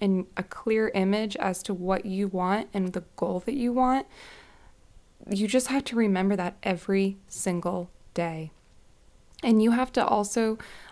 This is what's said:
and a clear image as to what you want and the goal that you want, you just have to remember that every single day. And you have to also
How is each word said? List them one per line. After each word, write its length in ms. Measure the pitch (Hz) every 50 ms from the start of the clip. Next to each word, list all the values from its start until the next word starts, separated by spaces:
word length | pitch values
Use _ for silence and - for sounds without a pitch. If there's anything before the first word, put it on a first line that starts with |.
and 240 | 208 196 190 185 185 - -
a 60 | -
clear 480 | - - - - - 226 220 220 220 -
image 460 | - 196 190 196 202 214 220 208 208
as 260 | - - 190 180 -
to 100 | - -
what 320 | 196 180 180 185 190 180 -
you 240 | 196 185 196 202 196
want 400 | 190 185 180 185 202 220 - - -
and 180 | 202 185 180
the 120 | 180 185 175 - -
goal 240 | - - 208 180 180 -
that 80 | 226 277
you 180 | 277 240 247
want, 340 | 240 254 254 254 262 269 392 - - - - - - - - - - - - - - _ - - - - - _ _ - - -
you 180 | 208 196 214 208
just 200 | 247 262 247 -
have 160 | 262 277 277
to 120 | - 240
remember 400 | 233 226 202 190 185 190 196 202
that 200 | 185 175 180 - -
every 540 | - 196 185 170 - - 196 196 196 196 196 - -
single 640 | - - - - 190 175 175 170 180 190 180 175 180 - - - -
day. 380 | - 170 170 165 160 160 160 156 - _ _ - - - - - - _ _ _ - - - - - -
And 200 | - 247 226 214
you 80 | 214 233
have 220 | 233 247 254 -
to 140 | - 247 -
also 520 | - - 214 202 208 - 233 226 220 220 220 - - - - - -